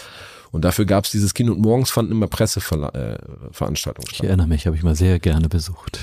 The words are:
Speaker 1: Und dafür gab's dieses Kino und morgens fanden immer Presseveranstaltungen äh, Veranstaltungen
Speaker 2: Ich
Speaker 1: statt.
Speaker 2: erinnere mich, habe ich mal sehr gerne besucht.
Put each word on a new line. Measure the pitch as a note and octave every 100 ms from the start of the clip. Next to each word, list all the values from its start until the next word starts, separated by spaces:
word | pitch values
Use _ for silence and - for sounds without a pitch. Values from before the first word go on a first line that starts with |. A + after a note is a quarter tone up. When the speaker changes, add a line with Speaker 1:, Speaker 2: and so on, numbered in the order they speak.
| - - - - -
Speaker 1:
Und | E2
dafür | F2+ G2
gab's | F#2+ G2 -
dieses | G#2 G2+
Kino | - A#2+
und | F#2
morgens | A2 B2 B2+
fanden | B2+ G#2+
immer | A2 G2
Presseveranstaltungen | - G#2+ F#2+ - D#2 D2 C2+ A1+ - - - -
äh, |
Veranstaltungen | - - - - - -
Speaker 2:
Ich | -
Speaker 1:
statt. | F#2+
Speaker 2:
erinnere | F#2 D#2+
mich, | D2+
habe | F2 D#2
ich |
mal | E2+
sehr | D#2 F#2 F2
gerne | F2 D#2 D#2+
besucht. | E2+ E2+ F2+ - -